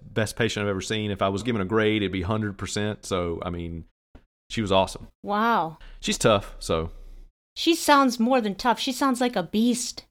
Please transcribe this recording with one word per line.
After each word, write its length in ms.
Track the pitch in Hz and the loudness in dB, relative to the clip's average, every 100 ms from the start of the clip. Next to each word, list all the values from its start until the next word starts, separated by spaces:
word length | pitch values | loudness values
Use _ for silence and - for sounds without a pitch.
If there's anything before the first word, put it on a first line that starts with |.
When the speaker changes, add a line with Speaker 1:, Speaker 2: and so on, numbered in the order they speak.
Speaker 1:
best 360 | - - 107 - | -8 -4 -2 0
patient 280 | 113 104 | -2 0
I've 60 | 101 | -2
ever 100 | 95 | -2
seen. 300 | - 110 104 | -2 -4 -2
If 100 | 95 | 0
I 60 | 98 | 0
was 140 | 98 | 0
given 180 | 120 113 | -2 -2
a 40 | 92 | 0
grade, 360 | 110 107 110 | 2 4 2
it'd 100 | 98 | 0
be 100 | 95 | -2
hundred 340 | 90 110 104 95 | -2 -2 -2 -6
percent." 480 | 95 104 104 104 | -6 -4 -4 -4
So, 340 | - 92 87 85 | -4 -2 -2 -4
I 60 | 90 | -6
mean, 340 | 85 85 82 - _ _ - _ _ - | -6 -6 -10 -12 _ _ -20 _ _ -8
she 140 | 117 | -2
was 100 | 98 | 2
awesome. 360 | 95 92 - - _ | 4 2 -2 -16 _
Speaker 2:
Wow. 560 | 202 208 233 220 160 156 - - | -4 0 2 2 0 -6 -20 -8
Speaker 1:
She's 180 | - 208 | -4 2
tough, 380 | - 101 - - | 4 4 2 -10
so. 320 | - 82 82 - - - - _ _ - | -2 -2 -2 -8 -18 -20 -20 _ _ -4
Speaker 2:
She 180 | 330 | 0
sounds 440 | 330 - 285 269 240 | 2 4 6 6 4
more 220 | 233 262 | 2 2
than 140 | 214 | 0
tough. 260 | 185 247 220 | -2 0 0
She 100 | 269 | -2
sounds 280 | 254 269 247 | 0 0 2
like 160 | 247 220 | 0 -2
a 60 | |
beast. 640 | 170 208 240 240 - - - | -2 2 2 2 -2 -10 -16